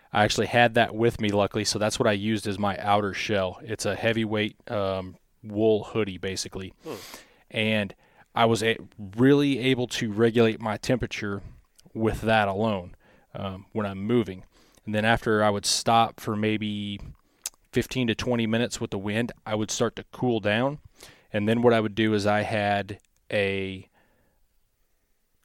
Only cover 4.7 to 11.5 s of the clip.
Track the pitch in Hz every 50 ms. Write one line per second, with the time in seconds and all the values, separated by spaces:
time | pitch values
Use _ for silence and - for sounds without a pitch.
4.7 | 120 104 98 95 95 95 92 92 87 - _ _ _ _ - 110 104 104 110 110
5.7 | 107 104 107 - - 113 107 101 92 87 95 95 95 90 - - - 95 95 92
6.7 | - _ - 165 131 95 - - - - - _ _ _ _ _ - 120 110 110
7.7 | 110 107 101 98 - _ _ _ _ _ - _ - 117 117 113 113 98 107 113
8.7 | 110 - - - _ - 104 95 98 113 127 135 143 143 143 143 135 107 127 131
9.7 | 131 120 123 117 - - 123 110 101 104 117 117 110 120 113 113 107 - 117 110
10.7 | 104 - - - 127 113 - - - - 110 104 101 101 - -